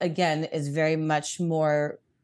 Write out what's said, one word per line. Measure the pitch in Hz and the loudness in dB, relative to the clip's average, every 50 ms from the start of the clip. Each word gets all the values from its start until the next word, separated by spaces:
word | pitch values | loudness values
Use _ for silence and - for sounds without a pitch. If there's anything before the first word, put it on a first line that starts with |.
again, | 185 175 156 165 185 165 156 151 156 | -4 -2 0 2 2 2 2 0 -2
is | - - 160 143 143 | -2 -4 -4 -4 -2
very | 143 160 156 156 160 | 0 0 2 2 2
much | 156 156 156 151 147 147 - - - | 0 0 0 0 0 -2 -4 -4 -4
more | 175 165 165 160 156 151 147 147 147 147 - - _ _ _ _ | -2 0 0 2 2 2 2 2 0 -2 -6 -10 _ _ _ _